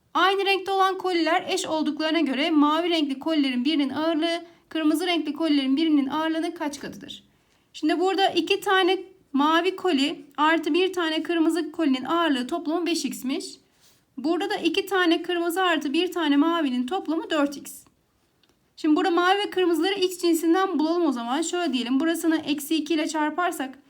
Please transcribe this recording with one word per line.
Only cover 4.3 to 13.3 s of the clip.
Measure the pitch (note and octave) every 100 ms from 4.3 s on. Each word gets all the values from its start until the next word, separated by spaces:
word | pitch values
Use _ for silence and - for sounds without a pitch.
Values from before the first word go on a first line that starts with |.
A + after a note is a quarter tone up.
| E4+ E4+ - _
kırmızı | D#4+ D#4 D#4 F4+
renkli | E4+ D4+
kolilerin | - E4 C#4+ C4 C4+
birinin | E4 D4+ C4+
ağırlığının | D4+ D#4+ D#4+ E4+
kaç | E4+ D4+ C#4+
katıdır? | - - - - - _ _ _ _
Şimdi | - D#4 E4+
burada | F#4 F#4 F#4+
iki | E4+ D#4+ G4
tane | G4 F#4+ F4+ F#4+ - - _
mavi | C4+ D4 E4 F4 F#4
koli | F#4 D4 C#4+ - - -
artı | D4+ E4 E4
bir | D#4+ F#4
tane | F4+ E4 D#4+
kırmızı | D#4+ E4+ D#4+ D#4+ D#4
kolinin | - D#4 C4 B3
ağırlığı | E4+ E4 C4 B3
toplamı | E4+ D4 E4 E4
beş | E4 B3
x'miş. | G3+ B3+